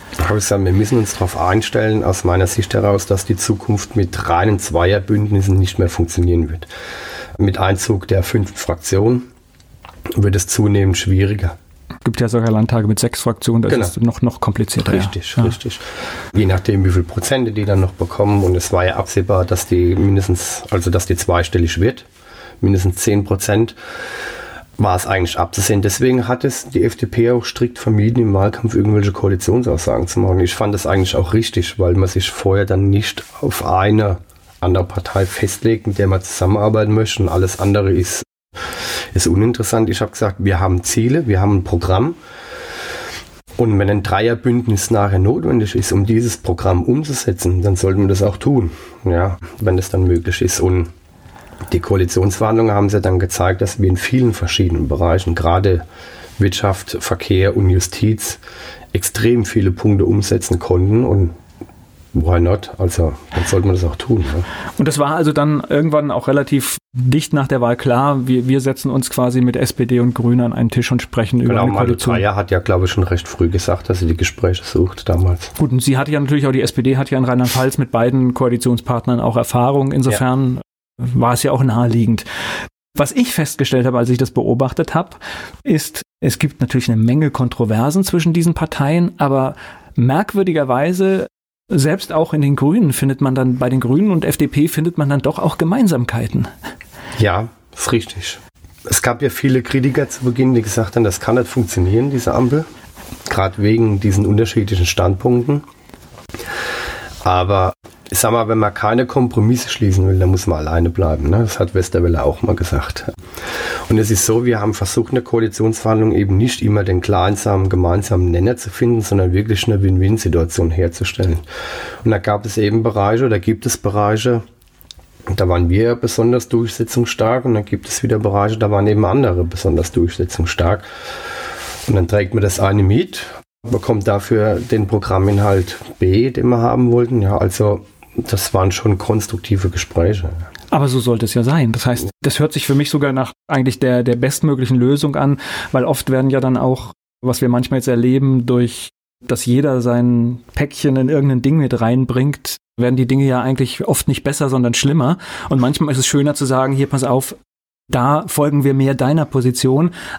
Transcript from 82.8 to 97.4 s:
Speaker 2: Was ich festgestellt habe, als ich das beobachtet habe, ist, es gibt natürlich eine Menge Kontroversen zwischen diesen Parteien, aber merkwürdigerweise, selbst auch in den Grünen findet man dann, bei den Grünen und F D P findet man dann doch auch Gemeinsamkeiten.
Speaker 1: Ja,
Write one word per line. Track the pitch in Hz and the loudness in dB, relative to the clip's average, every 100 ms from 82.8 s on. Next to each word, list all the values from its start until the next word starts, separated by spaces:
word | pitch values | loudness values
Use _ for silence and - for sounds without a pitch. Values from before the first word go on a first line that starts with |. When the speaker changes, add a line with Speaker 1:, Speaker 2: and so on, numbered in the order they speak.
| _ - | _ -4
Speaker 2:
Was | 143 | -2
ich | 262 247 | 0 0
festgestellt | - 147 - 131 131 123 | 0 -4 -2 0 2 2
habe, | 123 | 0
als | 120 | 0
ich | 123 | 0
das | 127 | 0
beobachtet | - - 135 131 - 160 | 0 0 0 0 -2 -2
habe, | 165 - - - - - - | -2 -4 -10 -16 -14 -16 -10
ist, | - 156 - - - _ | 0 0 0 -10 -16 _
es | 131 - | -2 0
gibt | 147 - | -2 -2
natürlich | 123 131 123 | -2 0 0
eine | 110 | 2
Menge | 113 139 151 | 2 2 0
Kontroversen | - 123 - 113 110 135 190 | 0 -2 0 0 0 0 0
zwischen | 190 175 160 | 0 0 2
diesen | 165 165 | 2 0
Parteien, | 165 160 - 143 170 175 - | 0 -4 -2 0 2 0 0
aber | 143 135 131 - - - - - | 0 0 0 -6 -16 -20 -8 0
merkwürdigerweise, | 123 151 208 196 185 156 135 127 156 185 190 190 - _ _ _ _ | 2 2 0 0 0 0 0 0 0 0 0 0 -4 _ _ _ _
selbst | 147 139 190 - | 0 2 0 -2
auch | 160 160 | -2 0
in | 156 | 0
den | 143 139 | 2 2
Grünen | 139 214 170 | 2 4 2
findet | 120 135 135 | 2 0 0
man | 139 131 | 0 2
dann, | 127 127 | 0 0
bei | 123 | 0
den | 131 | 0
Grünen | 120 143 208 | 2 2 4
und | 170 - | 2 0
F | - | 0
D | 147 | 0
P | 139 156 | 2 0
findet | - 165 170 | 0 -2 0
man | 143 | 0
dann | 143 | 0
doch | 139 - | 0 -2
auch | 160 - | -4 0
Gemeinsamkeiten. | 160 240 214 135 123 117 117 131 117 - - - - - - - | 0 2 2 2 -2 -4 -2 -2 -4 -8 -18 -18 -20 -20 -14 0
Speaker 1:
Ja, | 104 90 | 0 2